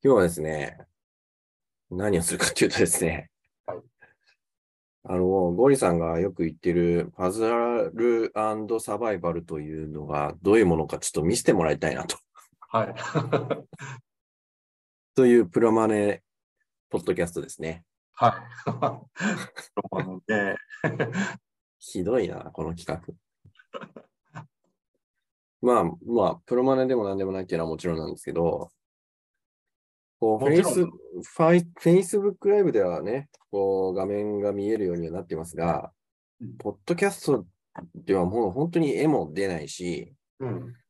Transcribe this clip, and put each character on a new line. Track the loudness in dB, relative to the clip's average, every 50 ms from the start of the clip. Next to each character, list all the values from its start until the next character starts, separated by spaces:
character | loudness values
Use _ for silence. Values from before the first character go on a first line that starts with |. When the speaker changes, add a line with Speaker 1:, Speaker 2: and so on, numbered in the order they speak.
Speaker 1:
今 | 6 6 6
日 |
は | 6
で | 6 4
す | 2 -2
ね、 | -4 -4 -4 -4 -6 -8 -10 -16 -20 _ _ _ _ _ _ _ _ _ _ _ _ _ _ _ _ _ _ _ _ _
何 | -6 -2 0 2 2 2
を |
す | 0 0
る | -2 -2
か | -2
っ | -4
て | 0 0 0
い | 0
う |
と | 4 2
で | 2
す | 2 2 0 0
ね、 | -2 -2 -4 -10 _ _ _ _ _ _ _ _
Speaker 2:
は | -12 -12
い。 | -12 -16 _ _ _ -20 _ _ _ _ _ _ _ _ _ _ _ _ _ _ _ _ _ _ _ _
Speaker 1:
あ | -4
の、 | 0 2 2 4 4 4 2 2
ゴ | 4 4 6 6
リ | 6
さ | 6 4 2
ん | 2 2
が | 0 0 0 0
よ | 0 -2
く | -2 -2 -4
言 | -4 -4
っ |
て | -4 -2 0
る | 2 2 2 4 2 0 -2 -4 -6 -4
パ | -2 -2
ズ | 0 0 0 0 2 0 0 0 0 0 -2 -2
ル& | -2 0 2 2 2 2 0 -2 -2 -2 -2 -2 -2 -4 -4 -4 -4 -4
サ | -4 -6 -6
バ | -4 -2 -2
イ | -4 -2
バ | -2 -4
ル | -4 -4 -8
と | -8 -10 -8
い | -8 -8 -8 -8 -8
う | -8
の | -10 -10 -8
が | -4 -4 -2 -2 -4 -6 -2
ど | 4 6
う | 6 6
い |
う | 6
も | 6 4 2
の | 0
か | -4 -6 -8
ち | -8 -6
ょ |
っ |
と | -4 -2
見 | 0 0 0
せ | 2 2
て | 2
も | 2 4 2
ら | 0
い | 0 0
た | -2 -4
い | -4
な | -4 -8
と。 | -8 -10 -12 _ _ _ -20 -20 _ _ _
Speaker 2:
は | -16 _ -2 -2 -2
い。 | -2 -6
<laughs> | -10 -12 -4 -4 -4 -2 0 -2 -2 -2 -4 -8 -8 -8 _ -20 -18 -16 -16 -16 -18 _ _ _ _ _ _ _ _ _ _ _ _ _ _ _ _ _ _ _ _ _ _ _
Speaker 1:
と | 6 6
い | 8 8
う | 8 6
プ | 4 2 4
ロ | 4 4
マ | 4 4 2
ネ | 2 2 2 2 0 -2 -4 _ _ _ _ _ _ _ _ _ _ _ _ _ _
ポ | -8
ッ | -4 -2
ド | -2 -2
キ | -2
ャ | -2
ス | -4
ト | -4 -10
で | -10 -10
す | -12 -10
ね。 | -8 -8 -8 -10 _ _ _ _ _ _ _
Speaker 2:
は | 2 2 2 2 0 -14 -18 -20 -8 -8
い。 | -8
<laughs> |
プ | -4 -2 -4 -4 -4 -6 -18 _ _ -4 -4 -4 -4 -4 -8 -12 _ -18 -18 -8 _ -6 -4 -4
ロ | -4 -6
マ | -6
ネ | -6 -10 -12 _
で。 | -2 -2 0 0 -2 -4 -6 -10 _ -10 -4 -4 -4 -2 -2 -4 -4 -2 -4 -4 -4 -8 -14 _ _ _ _ _ _ _ _
Speaker 1:
ひ | -20 -10 -6 -4
ど | -2 0 0 0
い | 0
な、 | -2 -6 -10 -12 -14
こ | -10 -8 -8
の | -8 -8
企 | -8 -8
画。 | -8 -8 -8 -10 -16 -20 _ _ _ _ _ _ -20 _ _ _ _
<laughs> | -16 -16 -16 -16 _ -20 -20 _ _ _ _ _ _ -18 -18 _ _ _ _ _ _ _ _ _ _ _ _ _ _ _ _ _ _ _ _ _ _ _
ま | 2 4 4 4
あ、 | 2 0 -4 -8 -6
ま | -2 0 2 2
あ、 | 2 0 -4 _
プ | -2 0
ロ | 2 2
マ | 2 2
ネ | 2 2
で | 0 0
も | 0 0
何 | -2 -2 -2
で | -4
も | -4
な | -4 -6
い |
っ | -6
て | -4 -4
い |
う | -4
の | -4
は | -4
も | -6
ち | -4 -4
ろ | -4 -2
ん | -2
な | -4
ん | -8
で | -10
す | -10 -10
け | -6
ど、 | -2 0 0 0 0 -2 -6 -12 _ _ _ _ _ _ _ _ _ _ _ _ _ _ _ _ _ _ _ _ _ _ _ _ _ _ _ _ _ _
こ | 0 2 2
う、 | 2
Speaker 2:
も | 2 4
ち | 4 4
ろ | 4 4
ん。 |
Speaker 1:
フ | 2 0
ェ |
イ | 0 0 -4 -16 -20 -14 -14 -14
ス、 | -14 -12 0
フ | 2
ァ | 4 6 6
イ、 | 4 4 0 -12 0
Facebook | 4 6 6 6 4 2 -2 0 0 0 -2 _ 2 4
ラ | 4 6
イ | 4
ブ | 4
で | 4 2
は | 2 2 0 -4
ね、 | -4 -4 -4 -6 -6 _ _ _ _ _
こ | -2 0 0 2 2 2 0 0
う、 | 0
画 | -2 -2
面 | -2 -2 -2 -2 -2 -2 -2
が | -2 -2
見 | -2 0 0 -2
え | 0 0
る | 0
よ | -2 -2
う |
に | -4 -4 -6
は |
な | -6 -8
っ | -8
て | -8 -8
ま | -8 -8
す | -10 -6
が、 | -2 -2 0 -2 -2 -6 -12 _ _ _ _ _ _ _ _ _ _
Speaker 2:
う | -16
ん。 | -16 -16
Speaker 1:
ポ | -8 -8 -10
ッ | -10 _ _
ド | -4 0
キ | 0 0
ャ | -2
ス | -2 -4 0
ト | 0 0 0 -2 -10 _ _ _ _ _ -18 -18 -18 _
で | -16 -2 0 0
は | 2 2
も | 0 0 0 -2 -2
う |
本 | -2 -2 -4 0
当 | 0 0
に | 0 2 0
絵 | 2 2
も | 2 2 2 0 -2 -4
出 | -2 -2 -2
な | -2 -6
い | -8 -10
し、 | -10 -8 -6 -6 -6 -6 -10 -14 -20 _ _ _ _ _
Speaker 2:
う | -8
ん。 | -8 -8 -8 -10 -14 -18 _ _ _